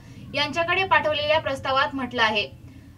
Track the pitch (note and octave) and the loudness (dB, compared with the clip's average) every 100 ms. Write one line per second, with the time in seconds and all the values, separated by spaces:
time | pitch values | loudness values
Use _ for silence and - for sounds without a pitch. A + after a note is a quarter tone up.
0 | - - - C#4 D4 E4+ E4 F4+ F#4+ D#4+ | -10 -18 -8 -4 -2 0 0 0 4 4
1 | D4+ D4 D4 D#4 C#4 C4+ C4+ C4+ C#4+ C4+ | 4 0 2 2 0 -4 0 2 2 0
2 | B3 B3 A3 A3 F#3+ - - - - | -4 0 2 2 -4 -8 -18 -20 -20